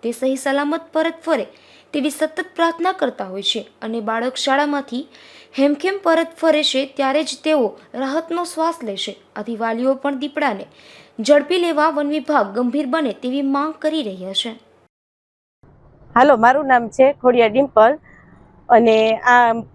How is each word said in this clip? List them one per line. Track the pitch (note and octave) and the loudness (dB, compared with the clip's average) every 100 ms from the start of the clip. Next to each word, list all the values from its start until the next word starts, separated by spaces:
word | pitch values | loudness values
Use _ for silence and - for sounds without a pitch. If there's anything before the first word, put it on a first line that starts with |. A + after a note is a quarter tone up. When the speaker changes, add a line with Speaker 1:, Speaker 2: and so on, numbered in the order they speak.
Speaker 1:
તે | A3+ | -8
સહી | A#3 C4 C4 | -4 -4 -2
સલામત | C#4 C#4 D4 D#4 D#4+ | -2 -2 -2 -4 -4
પરત | D#4 D#4+ E4 - | -2 -2 -4 -4
ફરે | D4 G3 - _ - _ | -4 -4 -14 _ -20 _
તેવી | D4 C#4 | -4 -4
સતત | C#4+ D#4 D#4 F4+ - | -4 -6 -6 -12 -2
પ્રાર્થના | E4 E4 F4 | -2 0 -4
કરતા | F#4 C#4+ G#3 G3 | -2 -6 -6 -10
હોય | F#3+ | -8
છે | G3+ A#3 - _ | -6 -6 -8 _
અને | A3 A#3 | -8 -6
બાળક | G#3+ A3+ A#3+ B3+ | -4 -4 -4 -4
શાળામાંથી | - C4+ D4 C#4+ C4+ A#3+ D4+ - - - - - | -2 0 0 -2 -6 -10 -10 -18 -20 -20 -14 0
હેમખેમ | C#4 C#4+ F#4 G4 | 0 2 -2 -2
પરત | E4+ E4 E4 - | 0 0 0 -2
ફરે | D#4+ D4+ | 2 2
છે, | D4+ C4 C4+ | 2 -2 -4
ત્યારે | - C4+ C#4 | -4 -2 0
જ | D#4 - | -2 -6
તેઓ | D#4 D#4 A3 - - | 0 2 0 -4 -16
રાહતનો | A#3+ C4 D4 D#4+ E4+ | -8 -4 -4 -4 -6
શ્વાસ | F4 D#4+ D#4+ E4 | -6 -2 -4 -4
લે | A#3 G3 | -8 -8
છે. | - F#3+ _ - | -10 -12 _ -12
આથી | G#3+ A3+ | -8 -4
વાલીઓ | A3+ A3+ B3+ | -4 -2 0
પણ | C4+ C#4+ C#4 | 0 -2 -4
દીપડાને | C#4+ D4 D4 G3+ - _ - - - - | -6 -2 -2 -4 -12 _ -20 -20 -20 -10
ઝડપી | A3 D4 C#4+ F4+ | 4 4 4 0
લેવા | F4 D4+ D#4 | 0 2 0
વન | C#4+ D4 | 0 -2
વિભાગ | D4+ D4 D4 G3+ | -4 0 0 0
ગંભીર | G3+ B3 C#4 C#4 | -2 -2 -2 -2
બને | D#4+ C#4 | -2 -2
તેવી | G3 B3+ C4+ | -6 -6 -4
માંગ | C#4 C#4 D4+ | -2 -2 -2
કરી | D#4 D#4 D#4+ | -4 -4 -4
રહ્યા | A3+ F#3+ F#3 | -6 -8 -8
છે. | G3 A#3+ A#3 _ _ _ _ _ _ _ _ _ _ _ _ _ _ - A#3 | -6 -6 -10 _ _ _ _ _ _ _ _ _ _ _ _ _ _ -4 2
Speaker 2:
હાલો, | C#4 B3+ | 4 6
મારું | A3+ C4+ C4+ | 6 4 2
નામ | B3+ A#3 | 2 2
છે | - C4 | 2 2
ખોડિયા | C#4 B3+ B3 A3+ | 4 2 4 4
ડિમ્પલ | A3 C#4 - A3 D4+ - - - - - _ _ | 2 2 6 4 4 -8 -20 -20 -20 -20 _ _
અને | A#3 A#3 A3 A3 A3 | 4 6 4 2 0
આ | - B3 A#3+ A3+ A3 | 4 4 4 0 -6